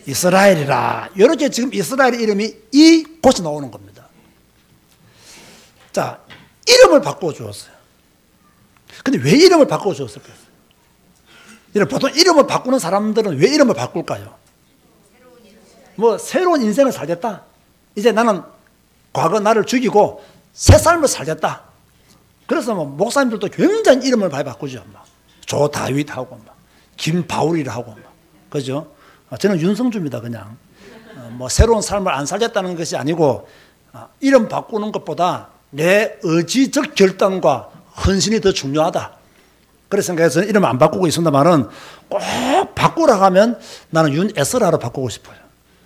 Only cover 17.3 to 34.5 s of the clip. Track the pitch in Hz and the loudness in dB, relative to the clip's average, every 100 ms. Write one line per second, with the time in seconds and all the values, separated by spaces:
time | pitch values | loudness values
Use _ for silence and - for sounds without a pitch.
17.3 | 180 - _ _ _ _ - 233 208 240 | -10 -18 _ _ _ _ -2 0 2 0
18.3 | 180 - _ _ _ _ _ _ - 156 | -2 -6 _ _ _ _ _ _ -2 0
19.3 | 214 202 220 - 254 233 202 185 - - | 0 2 0 0 -2 2 2 2 -2 -20
20.3 | _ _ - - - 320 339 294 - 156 | _ _ -2 6 6 6 2 0 -2 -6
21.3 | 160 185 135 - _ _ _ _ _ _ | -4 -4 -6 -16 _ _ _ _ _ _
22.3 | _ - 330 240 196 143 139 214 277 262 | _ -6 -4 -4 -6 -6 -4 -2 0 -2
23.3 | 214 165 - 277 440 381 262 269 240 185 | -2 -6 0 0 2 2 2 2 0 -2
24.3 | 135 135 117 143 123 95 101 - _ _ | -4 -8 -8 -12 -12 -18 -20 -20 _ _
25.3 | _ - - 147 147 147 139 147 - 127 | _ -6 -2 -2 -2 -4 -4 -6 -10 -14
26.3 | 113 - _ _ _ _ - 156 175 - | -16 -20 _ _ _ _ -10 -4 -4 -4
27.3 | - 147 170 131 117 113 110 - _ _ | -2 -2 -2 -6 -10 -12 -18 -20 _ _
28.3 | _ _ 147 131 139 160 _ _ _ - | _ _ -8 -6 -8 -10 _ _ _ -18
29.3 | 151 202 185 170 208 247 214 151 120 117 | -4 -2 0 -2 -2 -2 -4 -8 -8 -10
30.3 | 110 101 113 _ _ - - - - 113 | -14 -16 -20 _ _ -20 -20 -20 -20 -18
31.3 | 123 127 - 220 220 - 202 185 139 143 | -12 -6 2 4 2 0 -4 -2 -4 -4
32.3 | 196 233 214 185 170 165 165 135 165 147 | -4 -4 -4 -6 -8 -8 -6 -4 0 0
33.3 | 110 - - _ _ _ 107 117 - 269 | 0 -8 -20 _ _ _ -20 -20 -4 2
34.3 | 269 220 | 2 2